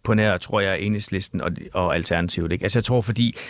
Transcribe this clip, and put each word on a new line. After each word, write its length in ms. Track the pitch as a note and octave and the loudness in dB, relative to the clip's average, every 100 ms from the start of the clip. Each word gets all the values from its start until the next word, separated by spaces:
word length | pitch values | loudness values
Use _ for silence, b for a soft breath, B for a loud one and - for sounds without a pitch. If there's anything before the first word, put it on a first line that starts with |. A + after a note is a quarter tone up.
på 100 | - | 0
nær, 240 | A2 G#2+ F2+ | 4 4 2
tror 240 | - G#2+ | 0 0
jeg, 180 | G2 F2 | 0 0
Enhedslisten 600 | G#2 G#2 - F#2+ - F2+ | 0 -2 -2 -4 -4 -4
og, 100 | F2 - - | -4 -4 -4
og 220 | F#2 F2+ E2 | -2 0 0
Alternativet, 560 | E2+ E2+ E2+ - E2 | 0 0 0 -2 -2
ikke? 120 | F2+ | -2
Altså, 160 | G2+ A#2+ | 0 0
jeg 40 | |
tror, 180 | A2+ B2 | 2 0
fordi 340 | A2+ A2 A#2 - | 4 4 2 0